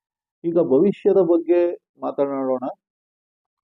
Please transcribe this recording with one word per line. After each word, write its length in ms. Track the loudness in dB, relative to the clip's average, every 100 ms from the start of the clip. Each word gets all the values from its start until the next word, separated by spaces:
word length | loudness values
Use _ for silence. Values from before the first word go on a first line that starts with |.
| _ _ _ _
ಈಗ 160 | -4 -2
ಭವಿಷ್ಯದ 580 | 2 2 2 0 0 2
ಬಗ್ಗೆ 580 | 2 0 2 0 0 -4 _ -12
ಮಾತನಾಡೋಣ. 720 | -8 -4 -4 -4 -4 -4 -6 -14 _ _ _ _ _ _ _ _